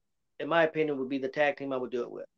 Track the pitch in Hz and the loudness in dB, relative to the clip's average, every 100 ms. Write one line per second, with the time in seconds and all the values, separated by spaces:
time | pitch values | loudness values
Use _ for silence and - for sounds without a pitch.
0 | _ _ _ - 143 170 160 156 156 135 | _ _ _ -8 2 4 4 4 0 0
1 | 127 139 131 151 147 139 139 131 123 123 | -2 -2 -2 2 0 0 -4 -4 -2 -4
2 | 117 101 - | -4 -8 -14